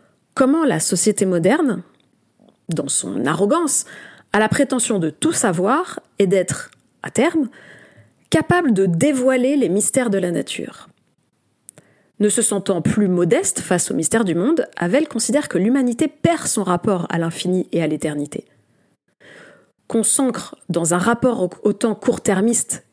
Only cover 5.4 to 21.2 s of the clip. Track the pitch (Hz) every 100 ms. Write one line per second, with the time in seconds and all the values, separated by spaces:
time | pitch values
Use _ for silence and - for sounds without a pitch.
5.4 | 220 170 190 285 370 - - - 196 190
6.4 | 175 - - _ _ _ - - 302 330
7.4 | 240 - - - - - - _ _ -
8.4 | - 359 311 190 196 165 285 262 254 262
9.4 | 247 285 196 190 202 262 247 196 180 170
10.4 | - - - - - _ _ _ _ _
11.4 | _ _ - - _ _ _ _ 208 220
12.4 | 220 202 190 180 - - 202 180 175 277
13.4 | 403 - - 175 - - 160 226 202 165
14.4 | 220 330 - - 175 254 311 226 - 269
15.4 | 285 170 202 269 247 233 311 - - 170
16.4 | - - 185 175 - 185 170 165 170 -
17.4 | 180 185 - 170 160 151 156 147 147 -
18.4 | - _ _ _ _ _ _ _ - -
19.4 | - - _ _ _ 226 214 - 262 -
20.4 | - - - 170 170 175 202 233